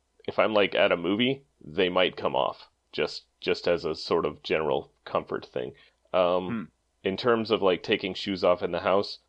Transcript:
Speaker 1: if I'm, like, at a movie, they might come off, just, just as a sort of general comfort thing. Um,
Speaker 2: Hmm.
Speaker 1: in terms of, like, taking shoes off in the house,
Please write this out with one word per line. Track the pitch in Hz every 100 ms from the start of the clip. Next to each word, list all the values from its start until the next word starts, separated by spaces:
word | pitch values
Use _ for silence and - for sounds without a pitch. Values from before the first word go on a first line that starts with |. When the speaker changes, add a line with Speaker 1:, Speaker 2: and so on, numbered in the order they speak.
| _ _ -
Speaker 1:
if | -
I'm, | 98
like, | 107 98 -
at | 98
a | 87
movie, | 85 101 123 135 _ _
they | - 78 92
might | 90 90 -
come | 92 65
off, | 62 - - _ _
just, | - 76 - - _
just | - 87 -
as | 87 80
a | 80
sort | - 87 80
of | 73
general | - 85 78 67 - _
comfort | - - 76 - -
thing. | - 64 - - _ _
Um, | 90 90 90 92
Speaker 2:
Hmm. | 80 78 _ _ _ 98
Speaker 1:
in | 95
terms | 127 113 110
of, | 104
like, | 95 87
taking | - 107 98 92
shoes | - 95
off | 92 90
in | 90
the | 87
house, | 95 95 101 -